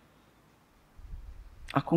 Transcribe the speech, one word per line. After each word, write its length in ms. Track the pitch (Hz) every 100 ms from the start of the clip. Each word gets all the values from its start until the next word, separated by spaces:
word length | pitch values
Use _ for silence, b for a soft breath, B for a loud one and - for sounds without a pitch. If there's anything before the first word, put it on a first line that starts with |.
| - - - - - - _ - - - - - - - - - -
Aku 160 | - -